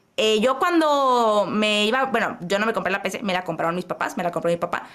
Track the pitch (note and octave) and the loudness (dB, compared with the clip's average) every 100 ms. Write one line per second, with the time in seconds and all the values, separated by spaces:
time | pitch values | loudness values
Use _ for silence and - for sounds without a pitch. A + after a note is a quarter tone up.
0 | _ - A3 G#3+ B3 C4+ F4+ E4+ D#4 C#4+ | _ -2 2 4 2 2 2 2 4 4
1 | C4 B3 A3+ G#3 F3+ G#3 G#3+ G#3 G#3+ B3+ | 4 4 4 2 0 0 0 2 2 0
2 | C4+ A#3 F3+ - F3 G3 A3 G#3+ F3 G3 | 0 0 -2 -4 -4 -2 0 -2 -2 -4
3 | G3 F#3+ G3+ F3+ F3+ E3 E3 F3 F3 - | -4 -6 -4 -4 -4 -2 -2 -2 -6 -6
4 | - - F3 E3 E3+ E3+ F3 - - | -4 -4 -4 -2 -2 -2 -2 -6 -8